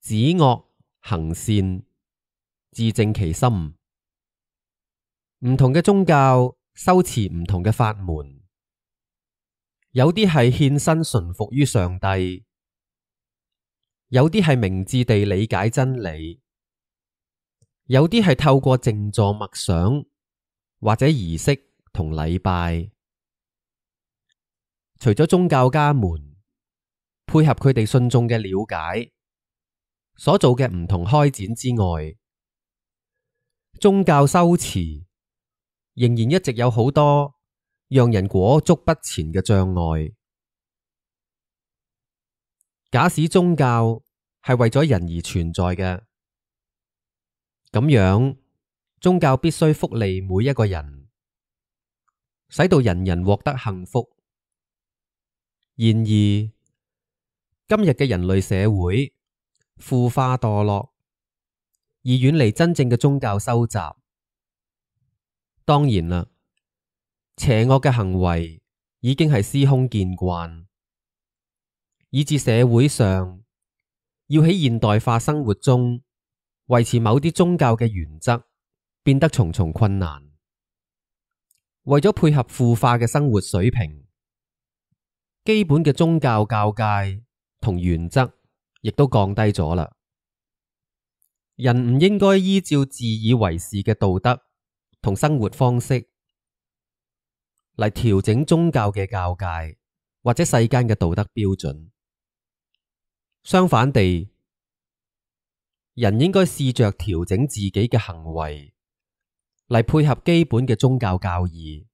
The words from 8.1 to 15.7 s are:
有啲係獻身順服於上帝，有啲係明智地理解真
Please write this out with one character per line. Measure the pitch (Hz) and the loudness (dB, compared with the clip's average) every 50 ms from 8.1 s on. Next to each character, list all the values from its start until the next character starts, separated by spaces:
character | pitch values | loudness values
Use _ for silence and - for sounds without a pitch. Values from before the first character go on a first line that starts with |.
| 80 78 71 71 69 69 _ _ _ _ _ _ _ _ _ _ _ _ _ _ _ _ _ _ _ _ _ _ _ _ _ _ _ _ _ _ | -8 -8 -10 -14 -20 -20 _ _ _ _ _ _ _ _ _ _ _ _ _ _ _ _ _ _ _ _ _ _ _ _ _ _ _ _ _ _
有 | _ 127 127 156 | _ 0 2 2
啲 | 175 196 220 | 2 2 0
係 | 190 156 156 120 120 | 0 2 2 2 2
獻 | 123 - 151 135 139 147 | 2 2 0 0 0 0
身 | - - 160 160 | 0 0 0 0
順 | 165 - - 110 85 85 90 | -2 -2 -4 -4 -4 -4 -8
服 | - 107 - - | -10 -10 -8 -2
於 | 135 147 | -2 -2
上 | 131 - 110 90 87 90 92 | 0 0 -2 -2 -2 -4 -6
帝， | - 98 95 95 92 92 92 92 _ _ _ _ _ _ _ _ _ _ _ _ _ _ _ _ _ _ _ _ _ _ _ _ _ _ _ _ _ _ _ _ _ _ | -4 -4 -2 -2 -4 -4 -6 -10 _ _ _ _ _ _ _ _ _ _ _ _ _ _ _ _ _ _ _ _ _ _ _ _ _ _ _ _ _ _ _ _ _ _
有 | 117 127 143 165 | 2 2 2 2
啲 | 160 220 190 | 2 2 2
係 | 160 139 123 | 2 2 2
明 | 113 92 92 95 95 | 0 -2 -2 -4 -6
智 | - - 127 123 | -4 -2 -2 0
地 | - 117 104 101 | 2 2 0 2
理 | 101 98 92 107 | 0 0 -2 -2
解 | 107 - 90 98 | -2 -2 -2 -2
真 | 110 | -2